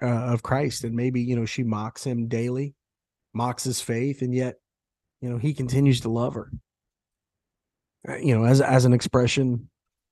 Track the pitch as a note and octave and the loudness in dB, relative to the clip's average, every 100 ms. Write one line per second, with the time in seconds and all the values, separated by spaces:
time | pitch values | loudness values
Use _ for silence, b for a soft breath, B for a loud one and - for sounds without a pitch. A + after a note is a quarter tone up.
0 | B2 A#2 B2 A#2 - C3 D3 - A#2+ A#2 | -2 -2 0 -2 0 -2 -2 -4 -6 -4
1 | B2+ B2+ A#2+ A#2+ A2 - A#2 G#2+ G#2+ - | -2 -2 -2 -2 -2 -4 -2 -4 -6 -8
2 | C3+ A#2+ A#2 A#2 B2 B2+ C#3+ - _ _ | -6 -4 -2 -2 -2 -4 -6 -10 _ _
3 | _ _ _ A2+ B2 A#2+ C3+ A2+ - A#2 | _ _ _ -4 -4 -4 -4 -4 -4 -2
4 | C3+ C#3 B2 B2 B2+ - _ _ _ _ | -2 -2 -2 -2 -2 -6 _ _ _ _
5 | _ _ B2+ A#2+ D3 C#3+ B2+ C3 C#3 B2 | _ _ -8 -4 -2 -2 -2 4 4 4
6 | A2+ A#2 B2+ A2+ - - - _ _ _ | 0 -2 -2 -6 -10 -14 -16 _ _ _
7 | _ _ _ _ _ _ _ _ _ _ | _ _ _ _ _ _ _ _ _ _
8 | - - D3+ A2+ A2+ C3+ - B2+ B2 B2 | -12 -2 2 4 6 6 6 6 6 4
9 | - B2+ B2 - C3 A#2+ - _ _ _ | 4 2 2 2 0 -2 -8 _ _ _
10 | _ | _